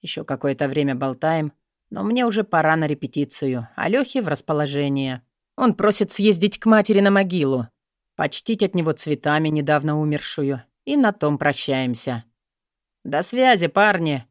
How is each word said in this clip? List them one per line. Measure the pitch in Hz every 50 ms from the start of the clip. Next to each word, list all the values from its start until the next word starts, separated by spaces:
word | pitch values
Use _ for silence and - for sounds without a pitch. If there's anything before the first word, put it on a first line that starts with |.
| -
Еще | 170 - - 160
какое-то | - 139 127 - 143 135 127 151 139
время | 131 151 147 139 135
болтаем, | 123 135 135 127 127 - 156 165 160 151 147 _ _ _ _ _ _ _ _
но | 214 202 190
мне | 208 226 247 247
уже | 233 202 220 208
пора | - - 165 156 156 160
на | 160 156
репетицию, | 147 151 - - 127 - 151 143 131 - - - 135 127 123 117 - _
а | - 107 151
Лехе | 208 262 277 254 - 262 220
в | 165
расположение. | 147 - - - 160 147 151 139 143 143 143 139 139 139 135 135 127 123 _ _ _ _ _ _ _
Он | - 247 240 -
просит | - 208 208 202 - 214 208 -
съездить | - 202 214 202 165 180 208 - -
к | -
матери | 226 220 214 208 - 214 196
на | 202 202
могилу, | 196 196 196 185 175 180 147 135 135 127 117 113 _ _ _ _ _ _ _ _ _
почтить | - 160 147 - - - - 226 208 214
от | 190 190
него | 180 165 160 156
цветами | - - 151 147 - - 147 147 151 160 156
недавно | 151 151 143 147 151 147 139 156 151 151
умершую, | 151 151 147 147 - - - - 143 139 139 123 - _ _ _ _
и | - 277
на | 294 262 214 196
том | _ - 147 147 135
прощаемся. | - 147 139 - - - 135 131 131 127 123 117 - - 123 117 113 _ _ _ _ _ _ _ _ _ _ _ _ _ _ _ _ -
"До | - 147 175
связи, | - - 247 254 254 240 190 170 156
парни! | - 196 202 214 202 180 165 156 147 131 117 _